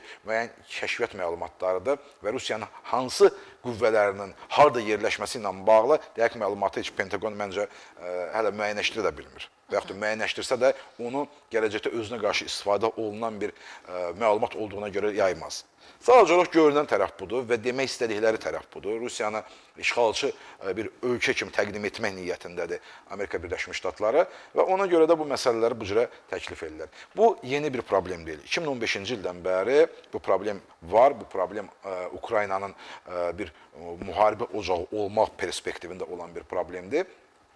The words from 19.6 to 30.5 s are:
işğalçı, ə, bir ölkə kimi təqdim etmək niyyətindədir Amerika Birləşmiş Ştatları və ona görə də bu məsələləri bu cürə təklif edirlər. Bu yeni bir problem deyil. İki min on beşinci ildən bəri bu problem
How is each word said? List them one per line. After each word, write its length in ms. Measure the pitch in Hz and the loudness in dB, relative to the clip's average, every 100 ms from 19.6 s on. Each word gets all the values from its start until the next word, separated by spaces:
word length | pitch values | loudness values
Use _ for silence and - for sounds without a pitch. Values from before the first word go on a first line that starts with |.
| - - | -20 -6
işğalçı, 500 | - 120 113 101 135 - - - | -2 2 2 2 -4 -6 -14 -10
ə, 140 | 95 95 | -6 -4
bir 140 | 101 - 123 | -6 -4 -2
ölkə 240 | 120 131 123 | 0 0 0
kimi 160 | 101 - | -2 -2
təqdim 320 | 104 104 101 | -2 -4 -6
etmək 260 | - 110 95 | -4 -6 -4
niyyətindədir 680 | 87 85 87 87 85 87 - - - 98 | -6 -8 -8 -8 -6 -6 -10 -20 -14 -8
Amerika 240 | 98 90 | -6 -6
Birləşmiş 400 | 85 85 - 90 | -6 -6 -6 -6
Ştatları 460 | 92 - 107 147 185 - - - | -6 -2 2 2 0 -4 -4 0
və 120 | 175 190 | 2 2
ona 120 | 196 | 4
görə 160 | 170 160 | 6 6
də 80 | 165 | 4
bu 80 | 147 | 2
məsələləri 480 | 123 127 113 117 110 | 0 0 2 0 0
bu 80 | 98 | 0
cürə 180 | 107 120 - - | 2 0 -4 -10
təklif 340 | 92 - 82 80 | -8 -8 -10 -12
edirlər. 240 | 78 78 - - - | -12 -14 -16 -10 4
Bu 220 | 226 - | 4 4
yeni 280 | 127 143 147 | -2 -2 -2
bir 120 | 127 - | -4 0
problem 400 | 98 87 85 80 | 0 0 -6 -10
deyil. 160 | 78 | -12
İki 200 | - 175 | -4 -4
min 100 | 156 123 | -2 -2
on 80 | |
beşinci 320 | 107 104 98 113 | -2 -4 -4 -6
ildən 240 | 90 87 | -6 -4
bəri 440 | 90 92 104 143 160 - - | 0 0 4 4 4 0 -12
bu 80 | 107 | -6
problem 400 | - 95 104 | 0 0 0